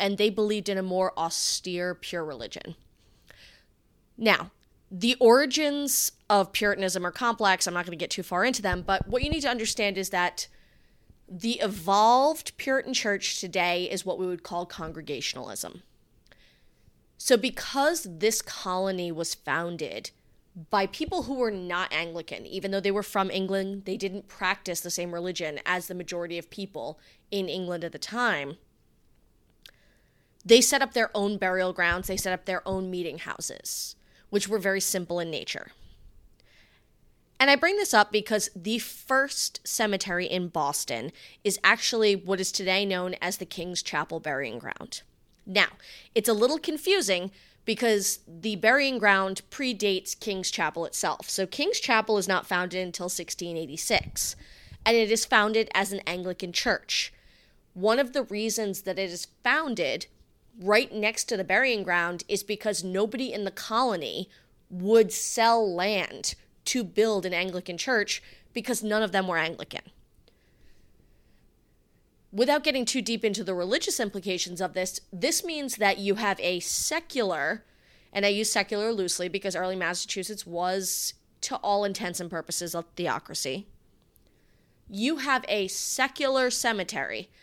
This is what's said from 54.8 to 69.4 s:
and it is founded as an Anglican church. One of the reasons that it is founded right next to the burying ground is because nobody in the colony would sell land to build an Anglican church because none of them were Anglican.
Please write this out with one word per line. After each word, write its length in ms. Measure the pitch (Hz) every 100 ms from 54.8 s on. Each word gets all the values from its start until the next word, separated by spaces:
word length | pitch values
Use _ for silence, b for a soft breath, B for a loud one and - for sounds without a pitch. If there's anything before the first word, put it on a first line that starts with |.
and 100 | 220
it 160 | 233 214
is 140 | 226
founded 460 | - 226 208 220 214
as 180 | - 196
an 80 | 196 -
Anglican 460 | 180 180 180 175
church. 580 | 175 247 190 - - - b b b b b _
One 260 | 180 202 240
of 140 | 254
the 120 | 277
reasons 580 | 233 208 220 214 208 190
that 160 | - 185
it 120 | 190
is 180 | 175 - _
founded 640 | 247 285 320 226 147 139 - _ _ _ _ 233
right 320 | 185 214 -
next 320 | 214 208 220
to 140 | - 214
the 60 |
burying 400 | 165 196 262 220
ground 380 | 185 175 170 175 -
is 140 | 196
because 420 | - 208 220 202
nobody 480 | 185 185 214 240 262
in 120 | 208
the 60 | 196
colony 800 | 190 - 226 262 185 131 80 185 b b _ _
would 420 | 180 185 226 220
sell 640 | - - - 226 233 208
land 600 | 175 190 208 165 - - b b _
to 220 | - 254
build 400 | 185 196 220 208
an 80 | 185
Anglican 460 | 175 185 180 180 170
church 440 | - 240 202 - B B B
because 300 | 240 233 233
none 200 | 214 214
of 100 | 214
them 140 | 190 190
were 120 |
Anglican. 420 | 165